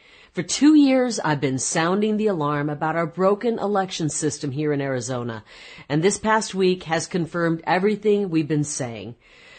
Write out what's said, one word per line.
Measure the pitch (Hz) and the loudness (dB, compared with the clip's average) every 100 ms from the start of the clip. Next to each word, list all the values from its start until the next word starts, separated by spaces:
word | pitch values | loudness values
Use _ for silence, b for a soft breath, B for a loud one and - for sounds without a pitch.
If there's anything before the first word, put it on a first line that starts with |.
| b b b | b b b
For | - | -8
two | 180 - 285 | -6 4 6
years, | 311 285 262 254 214 | 8 6 4 2 0
I've | 156 147 | -2 0
been | 135 131 | 0 -2
sounding | - 175 165 190 214 214 | -2 -2 0 2 2 0
the | 214 | 0
alarm | 180 147 147 147 | 0 0 0 -2
about | 147 156 160 | -2 -2 -2
our | 165 | -4
broken | 175 190 202 240 226 | 0 2 2 0 -2
election | 202 202 185 - 160 | 0 0 -2 -2 -4
system | - 151 - 147 | -2 -4 -4 -6
here | 131 151 | -4 -2
in | 143 | -2
Arizona, | 139 131 113 127 120 113 B B B B B | -2 -4 -4 -6 -6 -8 B B B B B
and | 147 | 0
this | 175 202 | 2 0
past | 214 220 - | 0 0 0
week | 185 185 185 | 0 0 0
has | 170 165 160 | -2 -4 -2
confirmed | 185 160 175 170 165 - | -4 -4 -2 0 0 0
everything | 180 196 208 208 208 202 | 2 2 2 2 2 2
we've | 160 147 | 0 0
been | 151 | 0
saying. | 147 - 123 113 98 123 B B B | -2 -4 -8 -8 -12 -16 B B B